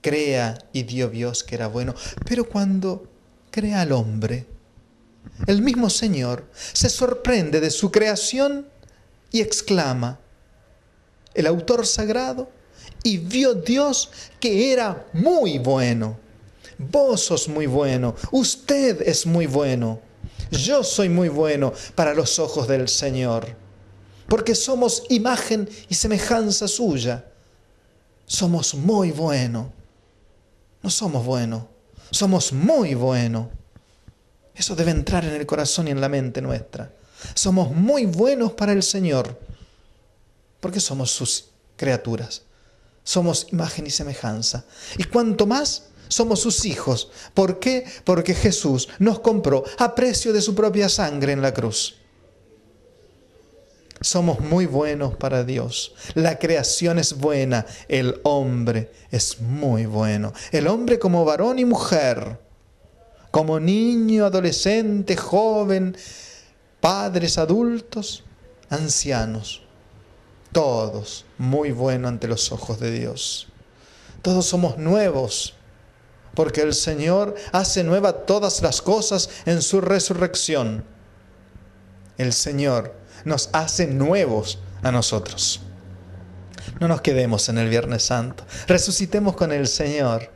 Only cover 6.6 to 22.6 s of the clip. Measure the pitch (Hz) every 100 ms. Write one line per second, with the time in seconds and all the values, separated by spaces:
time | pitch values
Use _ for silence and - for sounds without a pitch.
6.6 | - - - - 247 247 247 240 160 156
7.6 | 156 151 202 214 214 208 - 254 277 285
8.6 | 277 _ - _ _ _ _ 226 214 -
9.6 | - 190 143 127 120 131 - _ _ _
10.6 | _ _ _ _ _ _ _ - 156 170
11.6 | 165 240 226 - 214 233 262 254 254 -
12.6 | _ - - - 233 190 165 254 269 208
13.6 | 165 254 285 262 - - - - 247 202
14.6 | 254 254 226 151 - 165 254 349 220 143
15.6 | 127 135 123 117 110 110 - - - -
16.6 | - - 135 277 277 214 - 165 - 151
17.6 | 147 131 143 127 123 - - 269 226 -
18.6 | - 277 262 175 - 156 175 170 156 135
19.6 | 143 127 113 113 - - - - - 135
20.6 | 156 285 233 - 190 170 175 147 156 147
21.6 | 135 - - - 156 147 139 - 156 151